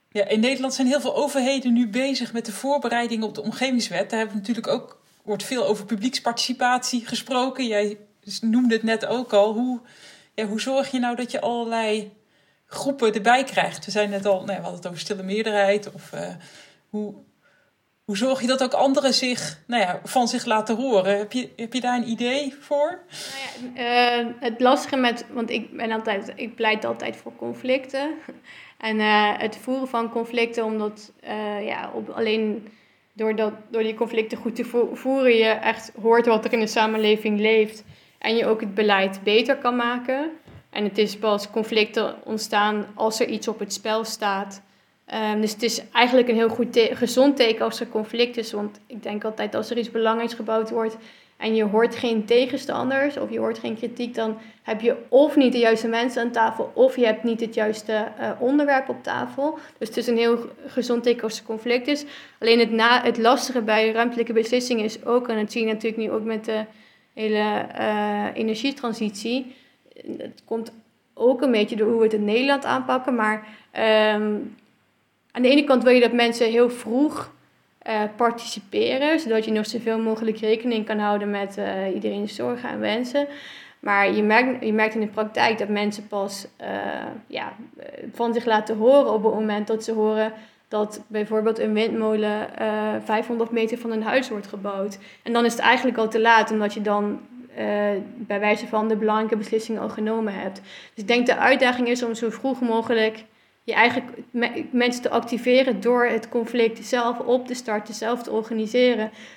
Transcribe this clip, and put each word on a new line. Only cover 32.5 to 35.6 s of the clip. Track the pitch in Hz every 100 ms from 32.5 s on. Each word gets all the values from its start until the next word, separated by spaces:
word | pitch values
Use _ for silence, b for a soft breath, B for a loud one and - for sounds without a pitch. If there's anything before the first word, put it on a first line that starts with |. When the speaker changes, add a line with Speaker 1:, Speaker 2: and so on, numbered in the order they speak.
| 208 - B B B B
Speaker 2:
doordat, | - 220 214 214 214 -
door | 226
die | 220 220
conflicten | 226 226 220 254
goed | 233 214
te | 240
vo-, | 240 226
voeren, | - 262 269 254 226
je | 220
echt | 214